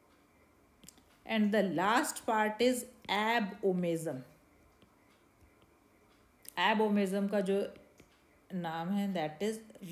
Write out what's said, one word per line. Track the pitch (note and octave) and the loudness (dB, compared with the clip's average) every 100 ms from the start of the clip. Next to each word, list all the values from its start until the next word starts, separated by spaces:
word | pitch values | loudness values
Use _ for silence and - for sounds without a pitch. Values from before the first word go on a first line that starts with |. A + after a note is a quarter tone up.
| _ _ _ _ _ _ _ _ - - _ _ - | _ _ _ _ _ _ _ _ -20 -20 _ _ -4
And | A3 G#3 | 0 4
the | G#3+ F#3+ D#3 | 4 2 2
last | G3 B3 D4 - - | 2 2 0 -4 0
part | A3 G#3+ G#3+ | 2 2 2
is | B3 A#3+ - - - | 2 2 -6 -14 -4
abomazum। | G3 G#3+ A#3 G3 - G3 F3+ F3 D#3+ D#3+ C3 - - _ _ _ _ - _ _ _ _ _ - _ - _ _ _ _ _ _ _ - - | -2 2 0 -2 -2 0 0 0 -2 -4 -6 -10 -20 _ _ _ _ -20 _ _ _ _ _ -20 _ -20 _ _ _ _ _ _ _ -12 0
abomazum | F#3+ G#3+ G#3+ G3+ F#3+ G3+ G3+ | 2 4 2 2 2 0 0
का | G#3 | 0
जो | F#3+ G3 - - - _ - _ _ _ - | 0 0 -2 -8 -20 _ -20 _ _ _ -10
नाम | F#3 E3 E3 F3 | -6 -6 -4 -2
है | G3+ G3+ | -2 -2
that | F3+ D3+ D3+ G#3 | -2 -4 -4 -4
is | A3 - - F3+ | -6 -12 -16 -12